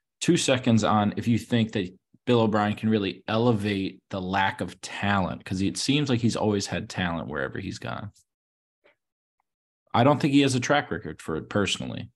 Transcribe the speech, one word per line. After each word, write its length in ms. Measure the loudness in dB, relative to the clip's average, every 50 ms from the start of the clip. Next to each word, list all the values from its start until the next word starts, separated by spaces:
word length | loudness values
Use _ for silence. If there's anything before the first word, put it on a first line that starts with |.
| _ _ _ -6
Two 160 | 0 2 2
seconds 460 | 2 4 2 0 2 2 4 4 4 4
on 300 | 4 2 2 2 0 -2
if 120 | -2 0 0
you 100 | 0 0
think 340 | 0 0 0 2 2 2 0
that 240 | -4 -4 -4 -8 -16 _ _ _ _ 0
Bill 140 | 2 4 4
O'Brien 340 | 4 4 2 2 2 0 -2
can 160 | -2 0 0
really 320 | 0 2 0 -2 -6 -6 -6 -2
elevate 760 | 0 2 4 2 2 2 0 -2 -2 -2 -4 -4 -6 -10 _ -10
the 100 | -8 -6
lack 400 | -4 -2 0 0 0 0 -2 -4
of 180 | -8 -8 -10 -12
talent, 640 | -14 -12 -8 -4 0 0 2 2 0 -2 -4 -8 -8
'cause 180 | -6 -4 -2 -2
it 160 | -2 -2 -4
seems 320 | -2 0 0 2 2 2
like 100 | 0 2
he's 160 | 0 0 0
always 300 | 0 0 0 0 0 -2
had 240 | -4 -6 -6 -6 -6
talent 380 | -6 -4 -4 -4 -4 -6 -6 -6
wherever 300 | -6 -6 -6 -6 -6 -8
he's 180 | -10 -10 -10 -10
gone. 320 | -10 -10 -10 -10 -10 -12 -14 _ _ _ _ _ _ _ _ _ _ _ _ _ _ _ _ _ _ _ _ _ _ _ _ _ _ _ _ _ _ _ _ _ _ _ 2
I 100 | 4 6
don't 140 | 6 4 4
think 140 | 2 4 4
he 80 | 6
has 140 | 4 4 2
a 60 | 0
track 300 | 0 2 2 0 0 -2
record 300 | -6 -8 -8 -10 -12 -12
for 160 | -8 -6 -6
it 140 | -6 -4 -2
personally, 580 | 0 0 0 0 -2 -4 -6 -8 -8 -10 -10 -12 _